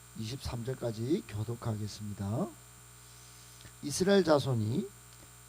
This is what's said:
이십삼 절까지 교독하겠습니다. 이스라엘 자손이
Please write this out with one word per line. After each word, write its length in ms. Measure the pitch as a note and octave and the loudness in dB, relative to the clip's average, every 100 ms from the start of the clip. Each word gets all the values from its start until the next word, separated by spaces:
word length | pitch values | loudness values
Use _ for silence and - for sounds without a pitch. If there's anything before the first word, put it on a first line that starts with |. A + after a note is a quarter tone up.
| - - | -16 -10
이십삼 460 | A2 C3+ - A#2+ | -8 -6 -6 -6
절까지 600 | A#2 C3 A#2 G#2+ A#2 F#3+ - | -4 -4 -4 -2 0 0 -2
교독하겠습니다. 1160 | G#2 A2 A#2 A#2 G#2 G#2 - G#2 G2+ G2 A#2+ E4+ D#4 - - - - - - - - - - - - | -6 -4 -4 -4 -4 -4 -8 -8 -6 -2 -2 -4 -8 -20 -20 -20 -20 -20 -20 -20 -20 -20 -20 -20 -10
이스라엘 400 | D3 C#3 E3+ F#3+ | -4 0 6 6
자손이 640 | E3 D3+ C3+ A#2+ G#2+ D3 F#4+ - - - - - | 8 6 4 2 2 0 -2 -8 -20 -20 -20 -20